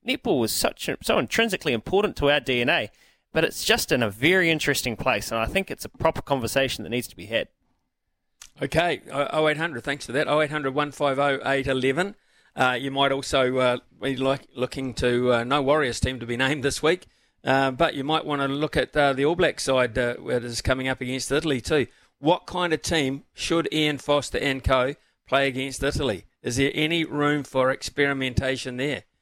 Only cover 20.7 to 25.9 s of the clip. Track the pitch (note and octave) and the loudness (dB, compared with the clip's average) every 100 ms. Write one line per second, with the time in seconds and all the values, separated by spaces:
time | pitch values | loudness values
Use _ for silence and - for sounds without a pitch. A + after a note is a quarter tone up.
20.7 | C3 C3 C3 B2+ C3 - C#3 D#3+ C3+ - | 0 0 -4 -4 -6 -2 -2 0 -2 0
21.7 | D#3 A#2 _ _ _ C#3+ F3 - F3+ F3 | 0 0 _ _ _ 2 2 0 -2 0
22.7 | D#3 - E3+ C3+ C#3 - - - E3+ E3 | 0 0 0 0 -2 -8 -8 -2 0 0
23.7 | D3+ D3+ C#3+ - D3 C3+ - C#3+ C3+ - | 0 0 -2 0 0 0 -2 -2 0 2
24.7 | C3 B2+ D3+ _ _ - C#3 C#3 B2+ C3+ | 2 2 -4 _ _ 0 2 2 -2 -6
25.7 | C3+ C3+ | -4 -2